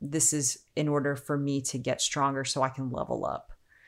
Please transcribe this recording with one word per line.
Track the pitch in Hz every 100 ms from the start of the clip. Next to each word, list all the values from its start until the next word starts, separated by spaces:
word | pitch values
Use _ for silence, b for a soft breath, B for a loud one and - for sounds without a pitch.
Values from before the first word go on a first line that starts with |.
this | 143 156 -
is | 151 135 - _
in | - 147
order | 147 143 135
for | - 143
me | 143 139
to | 135 131
get | 127 127
stronger | - 147 139 135
so | 131 139
I | 131
can | 127 131
level | 131 - - 67
up | - - - b b